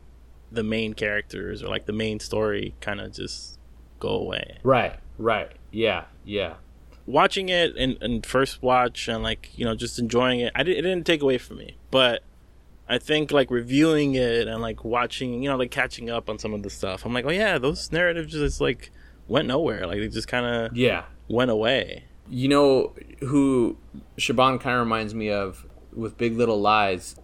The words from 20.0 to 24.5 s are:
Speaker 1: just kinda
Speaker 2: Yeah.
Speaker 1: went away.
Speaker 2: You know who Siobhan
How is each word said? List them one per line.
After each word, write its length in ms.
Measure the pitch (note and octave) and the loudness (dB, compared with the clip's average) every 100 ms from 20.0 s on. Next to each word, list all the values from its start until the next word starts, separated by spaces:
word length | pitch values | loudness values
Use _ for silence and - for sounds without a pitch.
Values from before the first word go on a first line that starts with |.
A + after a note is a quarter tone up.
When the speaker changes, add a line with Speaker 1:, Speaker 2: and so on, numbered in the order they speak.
| A2 | -4
Speaker 1:
just 200 | A2+ - | -6 -4
kinda 420 | B2 A#2+ A#2+ A2+ | -2 0 -2 -2
Speaker 2:
Yeah. 300 | A#2+ B2 F2+ - - - | 2 2 2 -4 -14 -4
Speaker 1:
went 240 | A2+ B2+ | 0 2
away. 540 | G#2+ A2+ C3 F#2+ - - - - | 2 2 2 0 -8 -16 -20 -10
Speaker 2:
You 180 | B2+ C3+ | -2 2
know 460 | C#3+ C#3+ C3 F2+ - - - | 6 6 6 4 -4 -18 -10
who 580 | C3 C#3+ C#3 C3 A2 - - C#2 - - | 0 4 4 4 2 0 -10 -20 -16 -4
Siobhan 420 | - B2 B2+ | 0 4 4